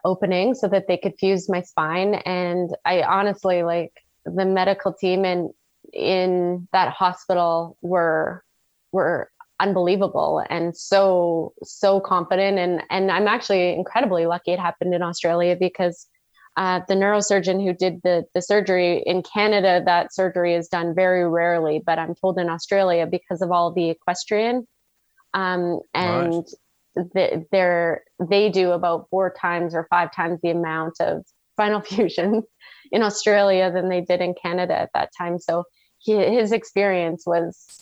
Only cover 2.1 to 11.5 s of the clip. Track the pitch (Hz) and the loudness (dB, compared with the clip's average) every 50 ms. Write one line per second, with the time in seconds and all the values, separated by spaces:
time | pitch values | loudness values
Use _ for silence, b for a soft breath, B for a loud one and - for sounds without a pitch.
2.1 | 208 - - 180 185 180 180 175 175 180 180 165 - - - 170 180 175 151 - | -2 -2 -4 -4 -4 -4 -2 -2 -2 -2 -4 -4 -6 -6 -2 -2 0 0 2 2
3.1 | 185 196 202 208 190 - - 190 180 175 170 170 170 170 165 - _ - - _ | 2 0 0 0 -2 -2 -2 0 0 0 0 0 -2 -2 -4 -6 _ -20 -20 _
4.1 | _ _ - 170 170 185 190 190 190 190 185 196 196 196 - 196 - - - 185 | _ _ -12 -8 -4 -2 0 0 0 0 2 0 0 -2 -2 -6 -6 -4 -2 -2
5.1 | 185 190 196 185 180 175 170 - - _ _ _ _ _ _ - - - 78 135 | 0 0 0 0 0 -2 -4 -6 -8 _ _ _ _ _ _ -16 -10 -4 -2 0
6.1 | 190 185 185 185 180 180 175 175 180 180 175 - - 190 180 - - - 190 180 | 0 2 2 2 0 0 0 -2 -2 -4 -6 -2 0 0 0 0 0 0 0 -2
7.1 | 180 - - - 185 175 175 170 165 165 170 170 - _ - 175 180 180 170 165 | -2 -2 -4 -2 0 0 2 2 0 0 -2 -4 -10 _ -6 -2 0 2 2 2
8.1 | 156 156 156 - 180 180 - _ _ _ _ _ _ _ _ _ - 190 156 160 | 2 0 0 -2 -4 -8 -14 _ _ _ _ _ _ _ _ _ -2 0 0 0
9.1 | 175 131 - - _ - - _ _ - 185 202 190 185 175 175 196 190 196 185 | 0 -2 -4 -8 _ -20 -20 _ _ -2 -2 0 2 2 2 2 2 2 0 -2
10.1 | - 151 151 151 156 156 - - 156 170 165 170 165 - - - 202 196 196 190 | 0 0 0 0 0 -2 -2 -4 -4 -4 -4 -4 -6 -8 -4 0 2 4 4 4
11.1 | 185 180 175 170 165 165 160 - | 4 2 2 2 0 -2 -4 -6